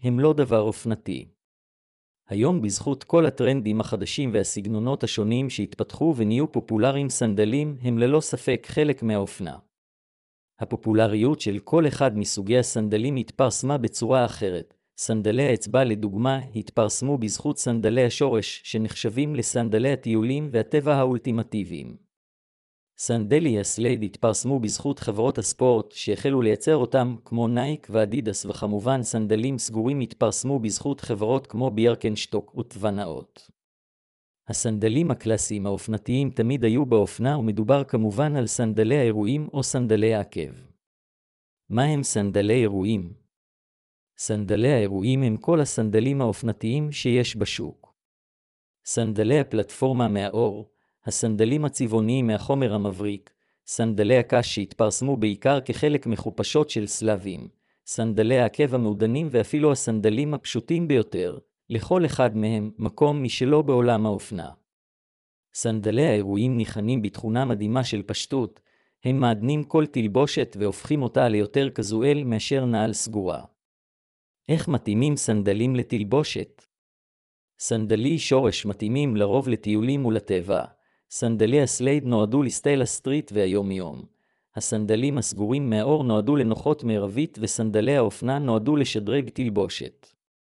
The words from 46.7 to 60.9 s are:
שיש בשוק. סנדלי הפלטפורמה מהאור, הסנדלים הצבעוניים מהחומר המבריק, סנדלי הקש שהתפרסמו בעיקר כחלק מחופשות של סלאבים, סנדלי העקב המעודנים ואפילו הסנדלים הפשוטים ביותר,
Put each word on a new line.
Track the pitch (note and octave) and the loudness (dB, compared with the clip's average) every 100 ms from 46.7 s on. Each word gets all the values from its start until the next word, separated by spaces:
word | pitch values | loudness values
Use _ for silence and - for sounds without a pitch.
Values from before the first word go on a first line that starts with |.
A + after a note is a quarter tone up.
| C#3+ D3+ | -2 -4
שיש | C#3+ B2+ B2 B2 A2 | -2 0 2 2 -2
בשוק. | - - D2+ - _ _ _ _ _ _ _ _ _ _ | -4 -4 -8 -12 _ _ _ _ _ _ _ _ _ _
סנדלי | - A#2 A2 G#2 A2 D3 | -6 -2 0 2 2 2
הפלטפורמה | - A2 G2 - C3 B2 A2+ | 2 -2 -4 -2 0 2 0
מהאור, | G2+ G2+ A2 A2+ G#2 A2 _ _ _ A2+ | 0 -2 0 0 -2 -12 _ _ _ -8
הסנדלים | - A2+ G#2+ A2+ D3+ | -4 0 2 2 2
הצבעוניים | D3 - A#2+ A2+ A2 C3 A#2 | 0 -2 0 2 2 2 2
מהחומר | G#2 - C#3 A#2+ | 0 0 0 2
המבריק, | G#2 G2+ F#2+ G#2 G2+ - _ _ _ - | 0 -2 -2 -4 -6 -10 _ _ _ -8
סנדלי | - A2+ G#2+ G#2 A#2+ | -2 0 2 4 4
הקש | A2+ A#2+ - | 4 0 0
שהתפרסמו | G#2+ F#2+ - G#2+ - C3+ C3 | -4 -4 0 0 0 -2 0
בעיקר | G#2+ G2 C3 C#3+ | 0 0 0 0
כחלק | B2+ - D3+ D3 B2 | -2 -2 0 0 -2
מחופשות | G#2 A2+ - G#2 D3+ D3+ | -4 -4 -6 0 0 0
של | A2+ G2+ | -2 -6
סלאבים, | - A2 G2+ F#2+ D#2 A#1 _ _ _ - | -2 -2 -2 -4 -10 -14 _ _ _ -10
סנדלי | - A2+ G#2+ A2 B2+ | -4 0 2 4 4
העקב | A#2 - C#3+ | 2 2 0
המעודנים | B2+ A2 G2+ A2 C3+ D#3+ | 2 0 0 0 0 0
ואפילו | B2 G2 D3+ D3 | 0 0 2 2
הסנדלים | C3+ - A2 G#2+ A2 D3 | 2 0 0 2 2 0
הפשוטים | D3+ - A#2 - E3+ | -4 -4 -6 -2 0
ביותר, | D#3+ | 2